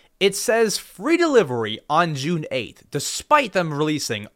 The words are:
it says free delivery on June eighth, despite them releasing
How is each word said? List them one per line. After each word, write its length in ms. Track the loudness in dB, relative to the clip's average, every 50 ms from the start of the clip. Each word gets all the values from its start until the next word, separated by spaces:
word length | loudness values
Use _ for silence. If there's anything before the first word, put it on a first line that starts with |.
| _ _ _ 0
it 160 | 0 0 0
says 400 | 0 0 0 2 2 2 2 0
free 400 | -6 -8 -12 -14 -6 0 0 2
delivery 640 | 2 2 4 4 4 4 4 -2 -4 -4 -4 -6 -10 _ 0
on 260 | 2 2 2 2 -2
June 300 | -4 -2 -2 -2 -2 -4 -4
eighth, 340 | -6 -6 -6 -8 -14 _ _ _
despite 640 | -8 -6 -6 -6 -8 -8 0 2 2 2 2 0 -2
them 180 | -2 -2 -2
releasing 560 | -2 -2 -2 0 -2 -4 -4 -4 -6 -6 -8 -10 -6